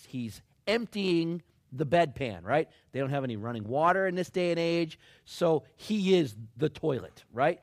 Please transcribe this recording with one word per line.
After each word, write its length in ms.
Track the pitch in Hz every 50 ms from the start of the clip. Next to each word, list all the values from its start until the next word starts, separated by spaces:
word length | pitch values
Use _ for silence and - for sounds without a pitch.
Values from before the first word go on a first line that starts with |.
| - -
He's 320 | - 127 117 110 - - - _ _ _ -
emptying 760 | 196 214 233 226 - - 202 196 185 175 165 165 165 170 175 - _ _ _ _ -
the 140 | 131 131 156
bedpan, 600 | 127 170 170 170 147 113 - 139 117 98 85 87
right? 240 | 101 135 156 - - _ _ _ _
They 80 | - 131
don't 100 | 139 131
have 140 | 143 143 135
any 120 | 127 113
running 280 | 101 107 117 120 113 101
water 420 | 107 127 147 160 175 180 190 190
in 80 | 185 175
this 160 | 180 175 -
day 200 | - 185 180 175
and 80 | 170 170
age, 400 | 165 170 170 170 170 160 - - _ - - _ _
so 400 | - - - 175 165 160 139 - - _
he 380 | - - - 214 208 185 185 185
is 200 | 175 151 117 101 110 113 113 -
the 120 | - 151 147
toilet, 560 | - - - 156 135 113 90 - - - - _
right? 280 | - 117 139 165 175 -